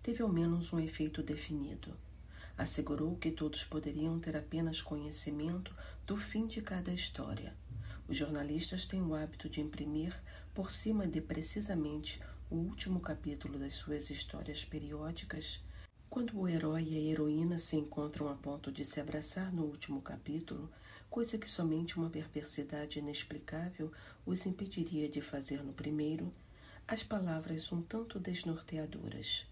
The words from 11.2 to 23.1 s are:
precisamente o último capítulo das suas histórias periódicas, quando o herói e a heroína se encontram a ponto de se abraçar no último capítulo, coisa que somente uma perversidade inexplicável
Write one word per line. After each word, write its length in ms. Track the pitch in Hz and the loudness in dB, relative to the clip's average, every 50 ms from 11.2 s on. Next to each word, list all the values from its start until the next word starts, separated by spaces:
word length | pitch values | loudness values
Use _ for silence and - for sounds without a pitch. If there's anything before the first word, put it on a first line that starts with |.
precisamente 1000 | - - 170 160 160 - - 208 208 - 190 165 151 151 151 151 156 - - - - - - - - - | 0 0 -2 -2 0 -2 -2 -2 0 2 2 2 2 2 0 -2 -2 -4 -6 -6 -8 -10 -10 -10 -6 -2
o 60 | 165 | 0
último 440 | 165 170 190 214 - - 190 185 180 | 2 2 2 0 -2 0 2 2 2
capítulo 580 | - 165 156 - - 156 147 143 - 139 139 139 | 2 0 -2 0 0 -2 -2 -2 -4 -4 -2 -2
das 140 | 139 139 | -2 -2
suas 380 | - - - - 147 147 147 - | -4 -4 -2 -2 -2 -2 -2 -4
histórias 560 | 151 - - - - - - - 147 - - | -4 -4 -4 -4 -4 -6 -4 -4 -4 -4 -4
periódicas, 1000 | - - 156 151 147 151 151 151 160 170 - - - - 160 156 - - - - - - - - - - - - - | -4 -4 -4 -4 -4 -4 -4 -2 -2 -4 -4 -6 -6 -4 -4 -4 -4 -6 -6 -8 -10 -10 -10 -12 -14 -16 -20 -14 -4
quando 260 | - 254 240 220 220 202 | 0 0 0 2 2 2
o 80 | 190 | 4
herói 420 | 180 165 165 160 156 156 165 165 156 | 4 4 4 4 4 4 4 2 2
e 40 | 160 | 2
a 160 | 156 151 156 | 2 4 4
heroína 480 | 156 151 151 151 151 156 165 175 175 165 | 4 4 6 6 6 6 6 6 4 4
se 160 | - - - | 2 4 4
encontram 540 | 156 147 151 - - 147 151 156 - 147 143 | 2 2 2 0 0 -2 0 0 0 0 0
a 60 | 139 | 0
ponto 360 | 139 - 143 143 147 - 139 | -2 -2 -4 -4 -2 -2 -4
de 140 | 135 143 143 | -2 -2 -4
se 160 | - - 151 | -2 -2 -2
abraçar 500 | 143 151 151 151 151 - - 185 190 190 | -2 0 -2 -2 -2 -2 -2 0 0 2
no 140 | 180 170 156 | 2 2 2
último 380 | 151 143 139 - - 143 135 | 2 0 -4 -4 -2 -2 -2
capítulo, 680 | - - - 110 - - 147 160 165 - - - 151 160 - - - - - - - - | -2 -4 -8 -6 -4 -2 -2 -2 0 -2 -4 -6 -6 -8 -10 -14 -16 -16 -16 -16 -10 -4
coisa 300 | - 233 233 233 - 214 | 0 0 2 2 0 -2
que 100 | 214 - | 0 0
somente 480 | - - 175 160 156 160 170 165 - | 2 4 4 6 6 4 2 2 2
uma 140 | 170 165 165 | 2 2 2
perversidade 880 | - 151 156 - - 151 147 - - - 143 139 151 147 147 147 - 147 | 2 -2 -4 -2 -2 -4 -2 -2 -2 -2 -2 -2 -2 -2 -2 -2 -2 -2
inexplicável 920 | 147 147 | -2 0